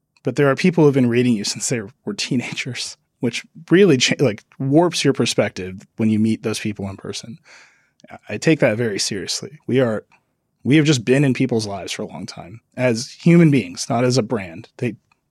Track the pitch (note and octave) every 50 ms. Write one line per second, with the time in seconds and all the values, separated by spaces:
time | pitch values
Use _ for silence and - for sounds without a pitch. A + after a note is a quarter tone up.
0 | _ _ _ _ - C3+ A#2+ - C#3+ C#3 C3+ - - F#3 E3+ F3 D#3 C#3+ C3+ C#3
1 | B2 A#2+ A#2 B2 B2 B2 A#2 G2+ G#2 - - A#2+ - - C#3 A#2 G2+ G#2 - _
2 | _ G#2+ G2+ - - - C#3+ A#2+ - - - - - D#3+ B2 - - - - -
3 | _ _ _ _ - A#2 - - - _ _ - - - D#3+ F#3 G3+ F3+ D3 B2
4 | - - - - D3 A#2+ G2+ - _ _ _ - C3+ C3+ C#3 D#3+ F3 F3 E3+ -
5 | - C#3+ B2+ - B2+ - - - A2+ G#2 - - F2+ F#2 F#2+ G2+ - _ _ -
6 | A2+ A2 A2 G#2+ A2 A2 A2 - - A2+ G#2 - - G#2+ G2 - G2 G2 F#2+ -
7 | - F#2+ G2 - - - - - _ - - - - _ _ _ _ _ _ _
8 | _ - - - _ - G#2+ G#2+ - E3 D#3+ D3+ D3+ B2+ - A2+ A#2+ A2+ G2 G2
9 | - - B2 F#2+ E2+ - - - - - - - _ - A#2 C3 C3 A#2 G#2+ G2
10 | - _ _ _ _ _ _ _ _ _ _ _ - A2+ C#3+ D#3+ D3 D3+ D3+ B2
11 | G2+ A#2 B2+ C#3 D3 C3+ B2 - C3+ A#2+ B2 A2+ G#2 G2+ G2 F#2+ E2+ F#2+ - -
12 | G#2+ - - D#2+ F#2 - - - E2+ F2 A2 A#2 _ _ _ B2+ B2+ B2+ A#2 A2
13 | - - - - - E3 E3+ E3+ E3+ D#3 C#3 B2+ G2 F2 F2 - - - B2 A#2
14 | B2+ B2+ B2 C3 A2 A2 B2+ G#2 G2 F2 E2 F#2+ - - _ - B2+ A#2+ - -
15 | _ _ _ _ _ _